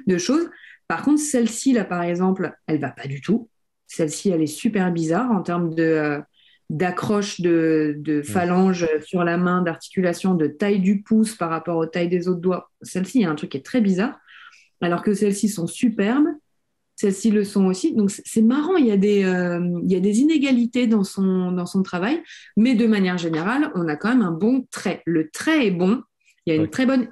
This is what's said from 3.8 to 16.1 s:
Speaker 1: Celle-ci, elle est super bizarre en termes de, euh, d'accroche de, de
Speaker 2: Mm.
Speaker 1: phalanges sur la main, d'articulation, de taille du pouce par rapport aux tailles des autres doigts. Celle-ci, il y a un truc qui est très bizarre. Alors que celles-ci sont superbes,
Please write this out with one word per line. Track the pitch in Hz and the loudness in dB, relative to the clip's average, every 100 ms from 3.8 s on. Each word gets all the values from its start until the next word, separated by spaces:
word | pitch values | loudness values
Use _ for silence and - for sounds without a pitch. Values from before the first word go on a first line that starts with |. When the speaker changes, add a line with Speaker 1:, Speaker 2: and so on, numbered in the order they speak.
| - | -14
Speaker 1:
Celle-ci, | - 160 151 202 | -6 -4 -4 -2
elle | 170 | 0
est | 151 | -2
super | - 226 202 180 | -2 -2 0 0
bizarre | 170 160 170 247 | 0 0 0 0
en | 208 | -2
termes | 165 175 170 | -2 -2 -2
de, | 160 | 0
euh, | 160 160 151 143 - _ _ _ - | 2 2 0 -4 -8 _ _ _ -10
d'accroche | 151 180 180 - 208 202 - | -4 -2 -2 -2 -2 -2 -2
de, | 175 170 160 156 151 147 | 2 2 4 2 0 -2
de | 151 151 | -4 -4
Speaker 2:
Mm. | 147 | -2
Speaker 1:
phalanges | 185 175 180 190 175 170 156 | -2 0 2 2 2 0 -2
sur | - 185 | -2 -2
la | 175 170 | 0 0
main, | 180 180 | 0 0
d'articulation, | 175 160 - - 180 170 196 180 | -2 -4 -6 -2 -2 0 0 0
de | 147 | 0
taille | 151 208 208 | 0 0 2
du | 185 202 | 2 0
pouce | - 220 214 - | 2 2 2 -2
par | 170 | -4
rapport | 160 165 165 | -4 -2 -2
aux | 165 | -2
tailles | 180 170 | -2 0
des | 180 180 | 0 0
autres | 175 | -2
doigts. | 180 180 - _ | -2 -2 -6 _
Celle-ci, | - 185 185 262 | -10 -6 -2 0
il | |
y | 175 | 0
a | |
un | 151 | 0
truc | - | -6
qui | 139 | -8
est | - | -4
très | 254 | 0
bizarre. | 202 185 240 - _ - - - _ _ | 2 2 -2 -6 _ -20 -20 -20 _ _
Alors | 175 175 | -4 -2
que | - | 0
celles-ci | 202 208 196 214 | 0 0 0 -2
sont | 185 165 | -2 -6
superbes, | - 247 214 202 | -2 -2 0 0